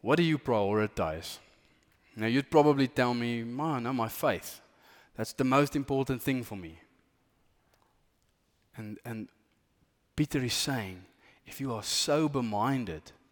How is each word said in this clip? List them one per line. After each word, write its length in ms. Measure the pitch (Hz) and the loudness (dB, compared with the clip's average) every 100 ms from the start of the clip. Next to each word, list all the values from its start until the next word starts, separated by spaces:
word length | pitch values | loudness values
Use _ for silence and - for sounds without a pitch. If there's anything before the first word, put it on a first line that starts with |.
what 140 | 107 156 | 4 4
do 80 | |
you 140 | 165 151 | 4 2
prioritize? 1000 | - 113 101 107 107 - 82 78 - - - _ _ _ _ _ _ - | 2 2 4 2 0 -2 -4 -4 -10 -14 -20 _ _ _ _ _ _ -4
Now, 120 | 110 | 0
you'd 220 | 127 135 | 0 4
probably 380 | 160 147 139 131 | 6 6 6 2
tell 260 | - 123 | 2 0
me, 300 | 120 120 117 | 0 -2 -2
"Man, 400 | 117 127 160 135 | -6 -4 -2 -2
no, 80 | 117 | -2
my 160 | 131 113 | -2 -2
faith. 540 | - 147 92 - - _ _ - - _ - | 0 -2 -2 -6 -18 _ _ -20 -20 _ -8
That's 160 | 110 | -8
the 100 | - | -2
most 320 | 131 135 143 147 | 2 4 2 0
important 460 | 139 139 135 127 | -2 -2 0 -2
thing 220 | - 131 | -2 -2
for 120 | 117 101 | -4 -10
me." 240 | 85 80 _ _ _ _ _ _ _ _ _ _ _ _ _ _ _ _ _ _ _ - | -12 -16 _ _ _ _ _ _ _ _ _ _ _ _ _ _ _ _ _ _ _ -12
And, 200 | 107 107 | -12 -10
and 240 | 123 110 104 _ _ _ _ _ _ _ _ - | -10 -10 -10 _ _ _ _ _ _ _ _ -4
Peter 220 | 151 - | -2 0
is 160 | 131 | -2
saying, 500 | - - 131 98 92 92 _ - _ - | -2 -2 -4 -6 -12 -18 _ -20 _ -20
if 120 | - | -8
you 140 | 139 | -6
are 80 | 110 | -4
sober-minded 1300 | - - - 147 156 139 117 104 117 135 107 151 - - _ | -2 -2 2 2 2 0 -2 0 2 0 -2 -10 -14 -20 _